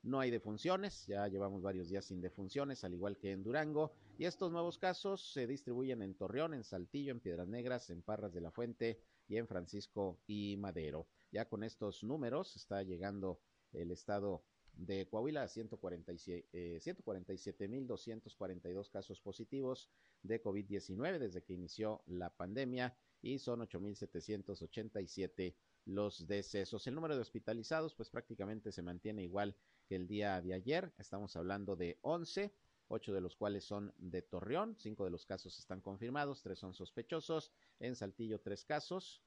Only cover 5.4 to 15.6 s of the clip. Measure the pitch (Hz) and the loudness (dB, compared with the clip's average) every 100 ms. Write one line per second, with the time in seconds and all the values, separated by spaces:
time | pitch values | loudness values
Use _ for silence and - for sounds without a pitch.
5.4 | 120 135 - 120 131 120 95 95 95 117 | 0 0 0 2 2 2 -2 -2 0 2
6.4 | 160 143 104 95 87 139 139 120 95 85 | 2 0 -2 -4 -2 -2 -2 -2 0 0
7.4 | 90 117 123 123 - 87 85 107 101 85 | 0 0 0 0 -2 -8 -2 0 0 -2
8.4 | 85 98 120 117 117 110 - _ - 107 | -4 0 -2 2 2 2 -8 _ 0 0
9.4 | 117 95 82 101 - - 98 90 - 104 | 2 -2 -2 -4 -4 2 2 0 -4 0
10.4 | 101 101 101 85 76 73 - _ - 101 | 2 0 0 0 0 -2 -6 _ -2 0
11.4 | 117 104 110 - 104 92 107 156 123 139 | 0 0 -2 0 -2 0 0 2 2 2
12.4 | 185 104 - 98 95 87 98 101 95 87 | 0 -6 -2 0 0 0 0 0 0 0
13.4 | _ _ _ - 85 87 - 101 101 90 | _ _ _ -4 -2 -2 2 4 4 0
14.4 | - _ - - 90 98 92 107 127 151 | -4 _ -20 -8 0 0 2 2 4 2
15.4 | 127 110 | 0 -2